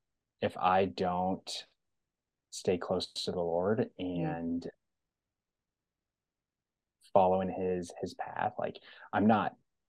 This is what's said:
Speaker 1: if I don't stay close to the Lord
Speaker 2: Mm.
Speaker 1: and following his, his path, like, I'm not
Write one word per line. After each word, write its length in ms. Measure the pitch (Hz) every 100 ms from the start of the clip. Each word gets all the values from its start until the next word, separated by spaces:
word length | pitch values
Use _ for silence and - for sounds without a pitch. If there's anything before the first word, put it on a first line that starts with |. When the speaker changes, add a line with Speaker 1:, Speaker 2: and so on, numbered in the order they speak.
| _ _ _ -
Speaker 1:
if 160 | 104 -
I 300 | 90 95 98
don't 800 | - 90 90 92 95 - - - _ _ _ _ _ _ _ _
stay 280 | - - 90
close 280 | - 90 -
to 200 | - -
the 80 | 90
Lord 480 | 85 85 92 113 - - 92 90
Speaker 2:
Mm. 180 | 85
Speaker 1:
and 360 | 85 82 - - - _ _ _ _ _ _ _ _ _ _ _ _ _ _ _ _ _ _ _ _ _ _ -
following 340 | 101 92 92 95
his, 440 | 90 92 92 87 -
his 140 | -
path, 400 | - - - - -
like, 200 | - - - - -
I'm 140 | 101 104
not 300 | 110 82 - _ _